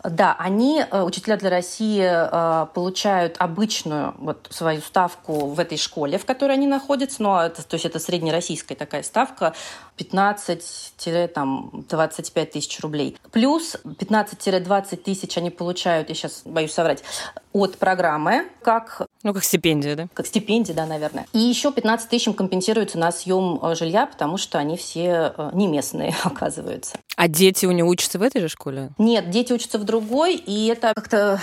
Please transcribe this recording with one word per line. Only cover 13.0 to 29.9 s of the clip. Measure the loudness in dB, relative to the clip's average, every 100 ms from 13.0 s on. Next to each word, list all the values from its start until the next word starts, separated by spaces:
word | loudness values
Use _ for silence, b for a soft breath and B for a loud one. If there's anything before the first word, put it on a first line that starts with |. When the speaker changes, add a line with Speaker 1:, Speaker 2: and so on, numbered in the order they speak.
| -4 -6 -4
Speaker 1:
Плюс | 2 4 2 -2 -10 -12 -10
пятнадцать-двадцать | 0 0 0 -4 0 0 2 0 0 -6
тысяч | -4 -4 -4 -4
они | -4
получают, | -4 -6 -2 0 0 0
я | -6
щас | -8 -10 -6
боюсь | -2 -2
соврать, | 0 2 0 B B B -14 -4
от | 0 0 2
программы, | 2 4 2 2 2 2 0 -2
как | 2 2 0 -8 -10 _
Speaker 2:
Ну, | -2
как | 0
стипендия, | 0 2 4 2 0 -4
да? | -6
Speaker 1:
как | -10 -4
стипендия, | -2 2 0 0 -2
да, | -4
наверное. | -4 -4 -6 -2
И | 2
ещё | 2 2 0
пятнадцать | 2 2 0 0
тысяч | 0 0
им |
компенсируется | 0 0 0 2 0 0 0
на | 0
съём, | 0 0 2 2 0
э, | -2 -2
жилья, | 2 2 0
потому | -2 -4 -2
что | -2 -2
они | -2 -4
все, | -6 -4 0 2 0 -2
э, | -2
не | 0 2
местные, | 0 -2 -4 -4 -2
<laughs> |
оказываются. | -4 -2 -4 -4 -8 -8 -10 -14 -10 0
Speaker 2:
А | 2
дети | 6 6 6 2
у |
неё | 4 4
учатся | 2 0 0
в |
этой | 0 0
же | -2
школе? | -6 -8 -8 -6 2
Speaker 1:
Нет, | 4 4 2
дети | 0 0
учатся | -2 -2 -2
в |
другой, | 0